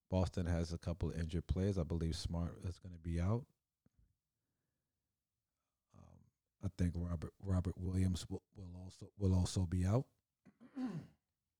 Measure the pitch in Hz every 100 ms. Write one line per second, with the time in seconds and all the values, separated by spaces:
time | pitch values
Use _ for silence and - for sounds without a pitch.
0 | _ 92 90 95 85 85 82 85 - 82
1 | 80 82 82 85 - 92 98 92 76 82
2 | 82 78 - 85 85 - 95 - 92 85
3 | 85 85 92 120 - _ _ _ _ _
4 | _ _ _ _ _ _ _ _ _ _
5 | _ _ _ _ _ _ _ _ _ -
6 | 50 50 _ _ _ _ 98 - 87 87
7 | 87 82 - - 98 92 90 - 92 92
8 | 92 90 - 95 - - 90 90 92 -
9 | 101 - 98 92 87 95 87 90 90 120
10 | - _ _ _ - _ - 269 247 165
11 | 90 _ _ _ _